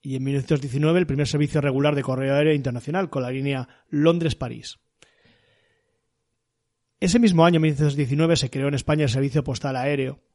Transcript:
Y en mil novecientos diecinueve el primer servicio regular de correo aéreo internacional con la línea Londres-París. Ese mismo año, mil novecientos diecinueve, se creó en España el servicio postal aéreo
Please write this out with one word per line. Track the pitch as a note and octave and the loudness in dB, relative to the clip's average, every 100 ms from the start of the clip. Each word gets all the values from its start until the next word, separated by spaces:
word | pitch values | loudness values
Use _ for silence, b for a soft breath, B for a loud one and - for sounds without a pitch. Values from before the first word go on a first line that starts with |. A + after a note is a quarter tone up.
Y | C#3 C3 | -8 -6
en | |
mil | C3+ | -2
novecientos | C#3 B2+ D3+ | -4 -2 -2
diecinueve | C3+ C3 D3+ F3 | -2 0 2 2
el | E3 | 0
primer | C#3 C#3+ | -2 -2
servicio | D3 D3 D#3 | 0 0 0
regular | C#3 C3+ D3 | 0 0 0
de | C#3+ | 0
correo | C3+ B2+ C3+ | -2 -4 0
aéreo | C#3 D3+ | 2 2
internacional | D3+ C3 B2 C#3+ F3+ F#3 | 2 -2 -6 -4 -4 -4
con | C#3+ | -4
la | B2 | -4
línea | C3 C#3 C#3 B2 b b | -4 -4 -4 -8 b b
Londres-París. | D3 D#3 E3+ E3 - B2 A#2+ - - _ _ b b b b b b b b b b _ _ _ _ _ _ _ _ _ _ | 2 2 2 0 -4 -8 -10 -16 -20 _ _ b b b b b b b b b b _ _ _ _ _ _ _ _ _ _
Ese | F#3+ A#3 | 0 4
mismo | A3+ E3+ | 4 6
año, | E3+ E3+ | 6 6
mil | D#3 | 2
novecientos | C#3+ D3+ C#3 | 2 0 0
diecinueve, | C3+ C#3+ E3 E3 | -2 2 2 2
se | B2+ | 0
creó | C3+ C#3 | -2 -2
en | |
España | C#3+ - D3+ | -2 -2 0
el | C#3+ | 0
servicio | A#2+ C#3 D3 | 0 0 -2
postal | C3 B2+ C#3 C3 | -2 -6 -6 -4
aéreo | C3+ C#3+ C3 C3 _ | -2 -2 -4 -8 _